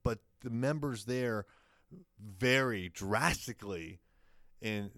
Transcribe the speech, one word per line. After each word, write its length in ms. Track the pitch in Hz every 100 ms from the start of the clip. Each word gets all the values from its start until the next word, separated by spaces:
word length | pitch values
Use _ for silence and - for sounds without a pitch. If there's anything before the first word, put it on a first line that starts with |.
but 160 | 123 113 _ _
the 80 | 127
members 540 | 117 135 151 143 113
there 420 | 104 127 123 107 98 - _ _ - 180 - - 104 95
vary 520 | 127 131 131 104 90
drastically 1080 | - 98 104 165 - - 113 104 87 80 - _ _ - - - -
in 320 | 107 104 101